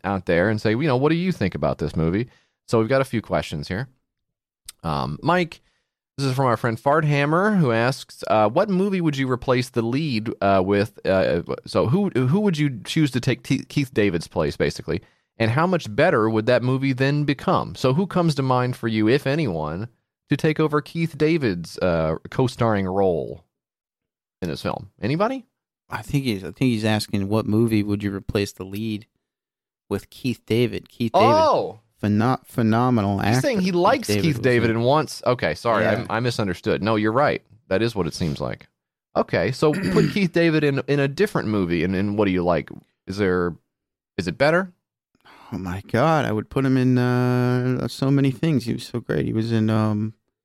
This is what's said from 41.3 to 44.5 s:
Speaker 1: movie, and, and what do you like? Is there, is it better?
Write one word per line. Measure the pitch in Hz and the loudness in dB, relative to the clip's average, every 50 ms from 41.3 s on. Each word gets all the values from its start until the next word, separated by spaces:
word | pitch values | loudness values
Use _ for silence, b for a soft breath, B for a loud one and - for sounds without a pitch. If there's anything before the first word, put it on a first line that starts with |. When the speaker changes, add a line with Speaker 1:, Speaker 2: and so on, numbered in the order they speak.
| - 143 - | 0 -2 -2
Speaker 1:
movie, | 107 107 101 92 85 85 82 78 | -2 0 0 0 0 0 0 0
and, | 92 95 | 0 0
and | 90 101 104 104 | 0 -2 0 0
what | 107 104 | 0 0
do | 98 | 2
you | 90 90 85 | 2 2 2
like? | 87 85 78 67 - - - - _ _ _ _ | 2 0 0 -2 -6 -12 -20 -20 _ _ _ _
Is | - 95 | -8 -4
there, | 101 104 92 90 90 87 87 76 - _ _ _ _ _ _ _ _ _ _ _ | 0 0 2 2 2 0 -2 -4 -8 _ _ _ _ _ _ _ _ _ _ _
is | - 85 | -6 -6
it | 180 - | -4 -2
better? | - 135 151 | 0 2 2